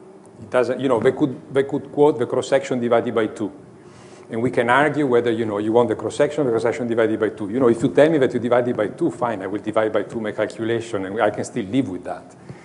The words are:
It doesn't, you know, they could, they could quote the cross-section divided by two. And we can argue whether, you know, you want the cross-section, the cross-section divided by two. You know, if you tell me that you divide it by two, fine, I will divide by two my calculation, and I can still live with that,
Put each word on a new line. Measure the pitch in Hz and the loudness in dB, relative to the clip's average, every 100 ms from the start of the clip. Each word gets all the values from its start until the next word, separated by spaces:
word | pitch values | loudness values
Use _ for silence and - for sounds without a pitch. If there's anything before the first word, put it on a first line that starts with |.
| - - - - | -20 -20 -20 -20
It | 110 | -4
doesn't, | 127 120 123 | 0 0 0
you | 135 | 0
know, | 120 | 2
they | 120 | 2
could, | 131 147 123 - | 2 -2 -2 -4
they | 139 | -2
could | 139 143 - | 0 -4 -4
quote | - 147 151 | 4 4 4
the | 120 | -2
cross-section | 127 123 135 135 127 | -2 0 0 0 -2
divided | 117 117 117 | 2 2 2
by | 113 110 | 0 -2
two. | - 101 - - - - - - - - | -2 -8 -8 -20 -20 -20 -20 -20 -20 -10
And | 113 | -4
we | 123 | -2
can | 127 117 | 0 2
argue | 127 156 147 143 | 4 4 2 2
whether, | 120 117 | 2 2
you | 110 110 | 0 -2
know, | 104 | -2
you | 107 | 2
want | 113 117 | 4 4
the | 110 | 0
cross-section, | 110 - 147 - 135 | -4 0 0 0 0
the | |
cross-section | 113 117 113 120 | 0 0 -2 -2
divided | 113 113 107 | 0 2 2
by | 107 | -2
two. | - 101 | -2 -6
You | 117 | 2
know, | 127 | 2
if | 117 | 4
you | 139 | 2
tell | 117 151 | 4 4
me | 160 | 4
that | 127 | 2
you | 123 | 0
divide | 117 120 120 | 0 2 2
it | 110 | -2
by | 104 | -4
two, | - 165 | -2 -4
fine, | - 120 107 | -2 -4 -4
I | 95 | -6
will | 101 | -6
divide | 104 107 110 | -2 0 0
by | 107 | 0
two | 95 117 | -4 -6
my | 107 | -6
calculation, | 107 107 - 113 117 113 101 95 | -4 -4 -4 -4 -4 -4 -6 -6
and | 104 | 0
I | 107 | 0
can | 104 | 0
still | 110 131 95 | -6 -6 -2
live | 123 113 | -2 -2
with | 90 | -6
that, | 87 87 - - - - | -10 -12 -14 -20 -20 -20